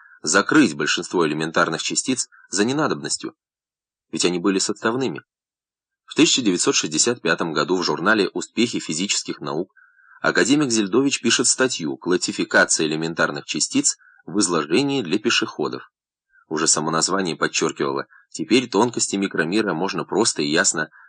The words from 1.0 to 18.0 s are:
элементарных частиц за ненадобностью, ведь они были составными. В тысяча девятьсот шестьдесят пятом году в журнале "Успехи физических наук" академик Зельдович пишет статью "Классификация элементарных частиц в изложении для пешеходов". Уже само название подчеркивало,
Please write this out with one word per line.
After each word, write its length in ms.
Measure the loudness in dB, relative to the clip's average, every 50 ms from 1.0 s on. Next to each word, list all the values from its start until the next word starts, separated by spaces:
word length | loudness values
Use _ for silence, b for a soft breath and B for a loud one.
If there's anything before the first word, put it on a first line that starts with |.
| -4 -2 0 0 2
элементарных 560 | 2 0 -2 -4 -2 0 0 0 0 -2 -4
частиц 460 | -4 -4 -4 -4 -2 -2 -4 -4 -6 b b b b b
за 160 | -2 0 0
ненадобностью, 680 | 0 0 0 0 -2 -2 -4 -4 -6 -8 -6 -8 -12 -14 _ _ _ _ _ _ _ _ _ _ _ _ _ _ _
ведь 140 | -4 -2 0
они 120 | 0 0
были 220 | 0 0 0 0 2
составными. 640 | 0 -2 -4 -2 -2 -2 -2 -2 -4 -4 -6 -8 -12 _ _ _ _ _ _ _ _ _ _ _ _ _ _ _ _
В 100 | -4 2
тысяча 260 | 2 4 4 4 2
девятьсот 340 | 2 2 0 2 2 2 2
шестьдесят 460 | 0 -2 -2 -2 0 0 0 0 -2
пятом 320 | -2 -2 0 0 -2 -2 -2
году 240 | -2 0 0 0
в 60 | 0 0
журнале 460 | -2 -2 0 2 2 4 4 2 0 -2
"Успехи 460 | -6 -8 -4 _ 0 0 0 0 -4
физических 600 | -6 -4 -4 -4 -2 -2 -2 -4 -4 -6 -10 -8
наук" 320 | -8 -6 -4 -4 -6 -6 b b b b b b b b b b
академик 480 | b 2 4 4 4 4 4 4 4 2
Зельдович 520 | 2 0 0 2 2 2 2 2 0 0
пишет 260 | 0 0 2 2 2
статью 480 | 0 2 2 0 0 0 -4 -4 -6 -6
"Классификация 920 | -4 0 0 0 0 0 -2 -2 -4 -4 2 2 2 4 4 2 0 0
элементарных 600 | 0 0 -2 -2 -4 -2 -2 -2 -2 -2 -6 -8
частиц 520 | -6 -4 -4 -4 0 0 0 0 0 -2 b b b b b b
в 120 | -4 -2 0
изложении 640 | 0 2 0 -2 0 2 0 0 2 0 -2 -2
для 160 | -2 -2 -4
пешеходов". 720 | -2 0 0 0 0 -2 -2 -4 -4 -4 -4 -6 -8 -12 _ _ _ _ _ _ _ _ b b b b _
Уже 180 | -2 0 2
само 240 | 2 2 0 0 0
название 460 | 0 0 0 0 0 -2 -2 -2 -2
подчеркивало, 680 | -2 -2 -2 0 -2 -2 -2 -2 -2 -4 -2 -2 -4